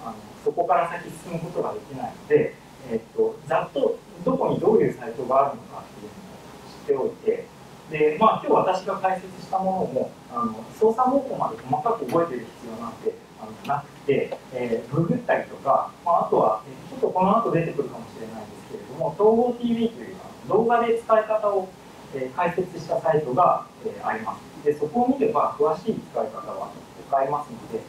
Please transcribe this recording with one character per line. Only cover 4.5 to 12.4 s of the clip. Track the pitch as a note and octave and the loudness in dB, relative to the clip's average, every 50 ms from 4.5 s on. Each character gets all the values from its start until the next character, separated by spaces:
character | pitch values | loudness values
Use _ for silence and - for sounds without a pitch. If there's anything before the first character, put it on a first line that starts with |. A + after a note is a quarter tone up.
に | C#3 - | 0 4
ど | - F#3 A3+ | 4 6 6
う | - | 6
い | - - | 6 4
う | |
サ | - - - - | 0 -4 -10 -10
イ | |
ト | - - B2 | -8 -8 -4
が | - C3 C#3 - | 2 4 4 4
あ | C#3+ | 2
る | - | 0
の | - | -8
か | - - - - - | -14 -14 -14 -16 -16
っ | - - - - - - - - - - - - - - - - - - - - | -16 -18 -16 -16 -16 -16 -18 -18 -18 -18 -18 -18 -18 -18 -18 -18 -18 -18 -14 -2
て | - | 0
い | - | 0
う | G4 | 2
の | - | 2
を | - | -2
知 | |
っ | - - | -4 -2
て | - | 0
お | - | 0
い | - - | 0 0
て、 | - - - - - - - - - - | -4 -12 -18 -20 -20 -20 -20 -20 -14 -8
で、 | D#3 D3+ D3+ D3+ D3+ - | 0 4 4 4 6 6
ま | G#3+ | 6
あ、 | G3 - - - | 4 4 4 2
今 | D3 C#3+ D#3 | 2 4 4
日 | - F#3+ | 4 2
私 | F#3 F#3 - | 0 0 0
が | G3 F#3 - | -4 -4 0
解 | F#3+ F#3+ F#3+ F#3 | 0 0 0 0
説 | - - - - - | -4 -12 -14 -14 -8
し | - | -4
た | - F#3+ | -2 0
も | F#3 | 0
の | F#3 F#3 F#3 D#3 B2+ B2 B2 | 0 0 0 -2 -2 0 -2
も、 | - - - - - - | -2 -2 -6 -16 -18 -8
あ | - - - | -4 -4 -2
の、 | A3+ A3 - - - - - | -2 -4 -6 -12 -14 -2 4
操 | G#3+ A3+ | 4 4
作 | A3+ - B3+ B3+ | 6 4 2 4
方 | C4+ C#4+ | 4 2
法 | - - - | 0 0 -4
ま | - - - | -4 -4 -4
で | - - | -4 -6
細 | - - - - | -4 -2 -2 0
か | - A#3 A3+ | 2 0 0
く | - - | 0 -2
覚 | - - E3 E3+ | 0 2 0 0
え | |
て | - B2+ | 0 -2
る | B2 | -8